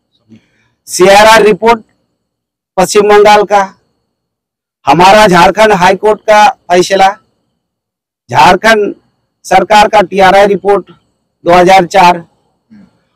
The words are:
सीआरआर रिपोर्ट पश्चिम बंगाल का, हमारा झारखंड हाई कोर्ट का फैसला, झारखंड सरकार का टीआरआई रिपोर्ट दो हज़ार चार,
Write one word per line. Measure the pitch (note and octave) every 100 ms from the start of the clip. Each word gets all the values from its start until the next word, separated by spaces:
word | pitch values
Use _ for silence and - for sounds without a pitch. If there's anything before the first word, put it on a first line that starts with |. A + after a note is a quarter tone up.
| _ _ _ A2 _ _ _ _ -
सीआरआर | - F#3 G3+ G#3+ A3+
रिपोर्ट | G#3+ F#3+ A3+ A3+ - _ _ _ _ _ _ _ _ -
पश्चिम | F3+ G#3 G#3
बंगाल | G#3 G#3 G#3
का, | G3+ G3+ F#3+ - _ _ _ _ _ _ _ _ _ _ -
हमारा | D3+ F#3 G#3+ G#3+
झारखंड | A3+ F#3+ F#3+ A3
हाई | G3 F#3 F#3+
कोर्ट | G#3+ G#3+
का | - G#3+ G#3
फैसला, | - - F3+ F3+ G3 F#3+ G#3 _ _ _ _ _ _ _ _ _ _ _
झारखंड | B2 E3 F#3 G#3+ A3 G3+ - _ _ _ _
सरकार | - F#3 F#3 G#3 G#3+
का | G#3+
टीआरआई | F#3 F#3 F#3+ G3 G3+
रिपोर्ट | G3 G3 G3+ F3+ _ _ _ _ _ B2
दो |
हज़ार | F3+ F3+ F#3+ F3
चार, | G3 F3+ E3+ E3+ _ _ _ _ G#3 _ _ _